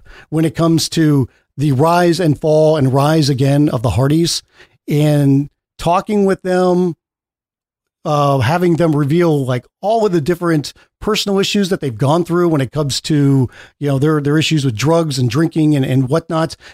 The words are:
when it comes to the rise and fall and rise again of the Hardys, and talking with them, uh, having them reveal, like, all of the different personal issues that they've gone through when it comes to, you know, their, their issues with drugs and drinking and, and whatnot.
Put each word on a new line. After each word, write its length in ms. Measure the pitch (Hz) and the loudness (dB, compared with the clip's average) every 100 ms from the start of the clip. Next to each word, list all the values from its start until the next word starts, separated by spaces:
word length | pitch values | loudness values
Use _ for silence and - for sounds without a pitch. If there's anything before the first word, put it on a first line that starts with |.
| - - - | -20 -20 -8
when 160 | 156 | -2
it 100 | 160 | -2
comes 340 | 156 165 165 - | 0 2 2 0
to 380 | 165 156 143 120 _ _ - | 0 2 2 0 _ _ -4
the 160 | 147 | -2
rise 480 | 131 160 175 175 170 | 2 2 2 2 2
and 200 | 165 139 | 0 0
fall 360 | 156 156 156 156 | 0 2 4 2
and 180 | 127 | 2
rise 340 | 135 147 160 139 | 2 2 2 0
again 400 | 123 139 143 147 | 0 0 2 2
of 140 | 120 | 0
the 80 | 117 | -2
Hardys, 540 | 92 139 160 170 - _ _ - _ - | 0 0 0 0 -4 _ _ -20 _ -4
and 600 | 147 151 147 139 139 147 _ _ - | 0 2 2 2 2 0 _ _ -8
talking 460 | 165 185 190 208 | -2 -2 0 0
with 180 | 196 185 | 0 -2
them, 520 | 185 185 180 180 180 160 _ _ _ _ _ _ _ _ _ _ | -2 0 2 2 0 -4 _ _ _ _ _ _ _ _ _ _
uh, 340 | 165 147 143 139 | -4 0 2 2
having 380 | 117 175 175 165 | 0 0 0 2
them 200 | 165 147 | 0 0
reveal, 480 | 139 170 170 147 | 0 2 2 0
like, 220 | 127 127 - _ | -2 -6 -8 _
all 240 | 196 226 208 | -2 0 0
of 60 | |
the 80 | 175 | 0
different 520 | 143 170 170 156 - - _ _ | -2 -2 0 -2 -2 -14 _ _
personal 380 | - 214 208 196 | -4 -4 -2 -2
issues 300 | 196 208 185 | 0 -2 -2
that 120 | 190 | -4
they've 180 | 143 107 | -6 -4
gone 260 | 135 170 | 0 0
through 240 | 170 175 175 | 0 0 0
when 120 | 156 | 0
it 120 | 127 | -2
comes 280 | 151 147 - | -4 -4 -6
to, 480 | - 147 139 139 123 - - - | -2 0 2 2 0 -6 -20 -8
you 100 | 143 | -4
know, 100 | 135 | 0
their, 220 | 151 151 | 0 0
their 180 | 143 156 | 0 0
issues 260 | - 160 | 0 0
with 100 | 135 104 | -2 -2
drugs 420 | 143 170 160 135 | 0 0 0 -2
and 100 | 123 | -2
drinking 480 | 147 165 160 151 147 | 0 -2 0 0 0
and, 80 | |
and 240 | 131 131 127 | 0 -2 0
whatnot. 480 | 165 - 160 160 - - | -2 -4 -4 -4 -8 -20